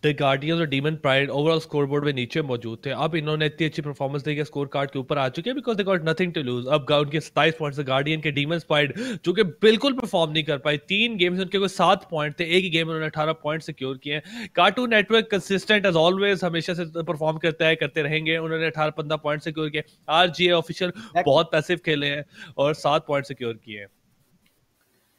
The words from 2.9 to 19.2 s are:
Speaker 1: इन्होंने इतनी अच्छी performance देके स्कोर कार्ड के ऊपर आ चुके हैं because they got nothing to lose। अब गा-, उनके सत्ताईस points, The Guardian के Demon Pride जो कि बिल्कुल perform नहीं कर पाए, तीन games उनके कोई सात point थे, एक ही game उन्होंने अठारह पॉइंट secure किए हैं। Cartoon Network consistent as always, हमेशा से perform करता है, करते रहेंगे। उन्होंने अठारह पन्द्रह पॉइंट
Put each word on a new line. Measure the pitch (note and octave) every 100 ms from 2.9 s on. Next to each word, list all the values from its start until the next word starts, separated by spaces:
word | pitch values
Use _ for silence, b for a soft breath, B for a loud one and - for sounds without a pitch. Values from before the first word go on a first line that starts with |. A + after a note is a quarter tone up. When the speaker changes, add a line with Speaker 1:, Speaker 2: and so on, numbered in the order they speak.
| C3 D3+ D#3+
Speaker 1:
इन्होंने | D3+ D#3 D3+
इतनी | D3+ D#3
अच्छी | D#3+
performance | D3 C#3 C#3 C#3+
देके | C#3+ D3
स्कोर | D3 C#3+ C#3
कार्ड | C#3 C#3
के | C#3
ऊपर | B2+ C#3+
आ | C3
चुके | E3 A#3
हैं | C4+
because | A#3+ G#3
they | G3 F#3
got | D#3+
nothing | D#3+ F3+ D#3+
to | B2+
lose। | B2 B2+
अब | D3+ C3
गा-, | D3
उनके | D3 D3+
सत्ताईस | - - D#3+ D#3+
points, | D#3 C#3
The | C3
Guardian | C3+ D3 D#3 D#3
के | C#3+ C#3+
Demon | E3+ -
Pride | D3 C#3+ G3 B3+ G3 E3+
जो |
कि | F#3
बिल्कुल | F#3+ - G#3+ A3 C#4
perform | C4 A3 F#3 D#3+
नहीं | D#3
कर | D3+ C#3
पाए, | D3+ D3
तीन | - G3 A#3 G#3
games | F3 F3+
उनके | F#3 G3
कोई | F#3+
सात | F#3+ F3 G3 -
point | D#3+ D3+ D3
थे, |
एक | E3 F#3
ही | F#3
game | E3 D#3+
उन्होंने | D#3+ D#3
अठारह | D#3 D#3
पॉइंट | D#3+ D3+ D#3
secure | D#3+ D3 C3 C3
किए | D3 D3+
हैं। | F#3+ A#3 G#3 -
Cartoon | F#3+ B3 B3
Network | A3 G3+ A3+ A3
consistent | G3 - F#3 G3+ G#3 F#3+
as | E3
always, | E3+ F#3+ G3+ F#3
हमेशा | F3+ E3 E3+
से | F3 E3 E3
perform | D#3+ D#3 D#3 D#3+
करता | E3+ D#3+ D#3+
है, | D#3+
करते | D3 D#3+
रहेंगे। | E3 D#3 D#3 E3
उन्होंने | D#3+ D#3+ D#3+
अठारह | D3+ D#3
पन्द्रह | D#3+ D3+
पॉइंट | D3+